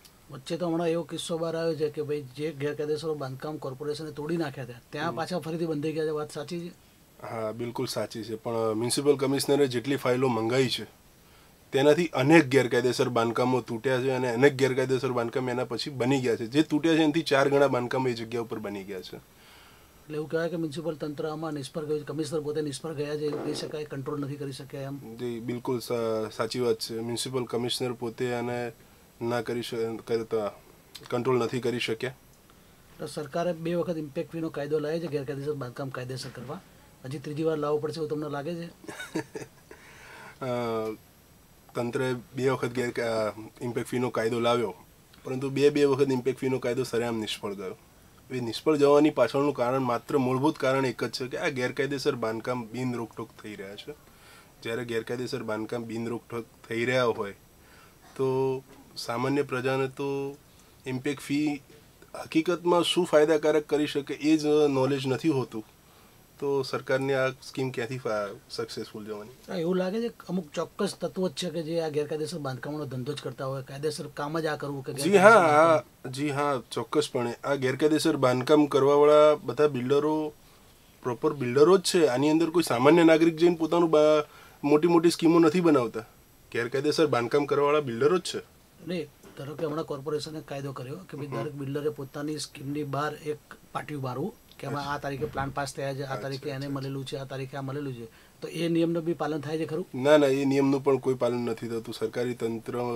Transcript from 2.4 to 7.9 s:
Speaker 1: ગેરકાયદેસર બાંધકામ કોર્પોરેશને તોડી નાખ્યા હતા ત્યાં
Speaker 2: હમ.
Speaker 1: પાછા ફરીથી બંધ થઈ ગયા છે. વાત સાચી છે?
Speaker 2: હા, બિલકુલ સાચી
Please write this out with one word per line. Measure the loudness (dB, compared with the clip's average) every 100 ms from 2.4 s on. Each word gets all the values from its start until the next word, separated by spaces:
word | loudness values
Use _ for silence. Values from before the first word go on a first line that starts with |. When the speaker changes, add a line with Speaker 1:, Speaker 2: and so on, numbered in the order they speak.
| -8
Speaker 1:
ગેરકાયદેસર | -4 -4 -4 -4 -4 -4
બાંધકામ | -6 -6 -8 -10 -8
કોર્પોરેશને | -8 -8 -6 -6 -8
તોડી | -8 -4 -4
નાખ્યા | -4 -6
હતા | -12 -14 -12
ત્યાં | -6 -4
Speaker 2:
હમ. | -4
Speaker 1:
પાછા | -4 -4
ફરીથી | -4 -4 -2
બંધ | -2
થઈ | -2
ગયા | -2 -2
છે. |
વાત | -4 -6
સાચી | -8 -8 -8 -10
છે? | -14 _ _ _ -16 -10
Speaker 2:
હા, | -6 -6
બિલકુલ | -6 -6 -4
સાચી | -4